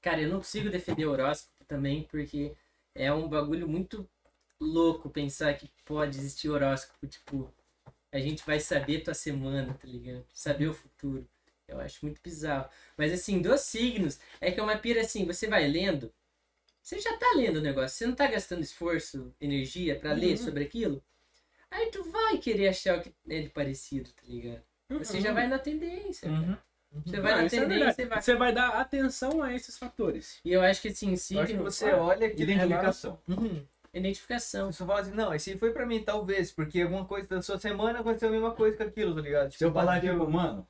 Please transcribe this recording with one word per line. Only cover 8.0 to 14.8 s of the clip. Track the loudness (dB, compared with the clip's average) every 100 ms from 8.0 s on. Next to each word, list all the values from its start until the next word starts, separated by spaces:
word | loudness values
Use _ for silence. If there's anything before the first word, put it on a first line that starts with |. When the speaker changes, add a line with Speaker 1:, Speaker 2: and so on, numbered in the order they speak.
| _
Speaker 1:
a | -4
gente | -4 -4 -2
vai | -2
saber | 2 0 0 -2
tua | -2
semana, | -4 -4 -4 -2 -2 -2
tá | -6 -10
ligado? | -12 -10 -12 -14
Saber | -10 -4 0 0
o |
futuro. | -2 -12 _ -6 -6 -10 _ _ _ -14
Eu | -10
acho | -10 -8
muito | -10 -10
bizarro. | -14 -8 -4 -4 -4 -14 -20 -2
Mas, | 0
assim, | 0 0 0
dos | 4 4
signos, | 2 0 0 2 -2 -2 -16 -2
é | -2
que | 0
é |
uma | 0
pira | 0